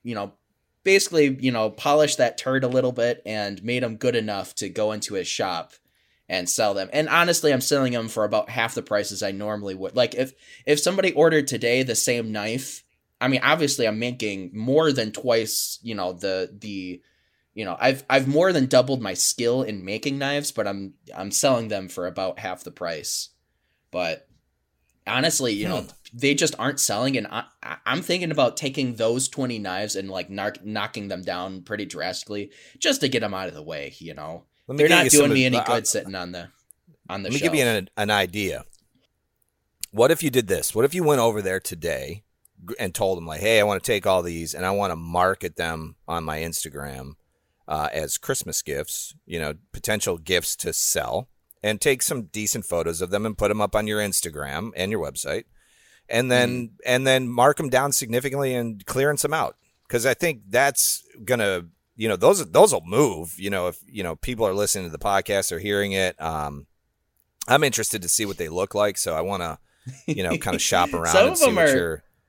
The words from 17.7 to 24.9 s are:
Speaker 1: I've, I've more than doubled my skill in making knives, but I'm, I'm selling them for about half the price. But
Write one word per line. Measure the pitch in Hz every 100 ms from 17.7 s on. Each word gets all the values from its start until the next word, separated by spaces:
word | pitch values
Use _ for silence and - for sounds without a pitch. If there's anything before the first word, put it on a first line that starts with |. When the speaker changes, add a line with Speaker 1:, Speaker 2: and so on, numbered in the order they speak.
| 85
Speaker 1:
I've, | 131 135 -
I've | 135 135
more | 147 185
than | 165 127
doubled | 127 131 131
my | 101
skill | 90 - - 117 127
in | 110 101 92
making | 110 143 139
knives, | 139 143 143
but | - 101
I'm, | 101 95 - - -
I'm | 101
selling | - 143 123 110
them | 101 92
for | - 90
about | 90 95 -
half | 95 90 -
the |
price. | - 85 78 - - - _ _ _ _ _ _
But | 87 85 80 _ _ _ _ _ _ _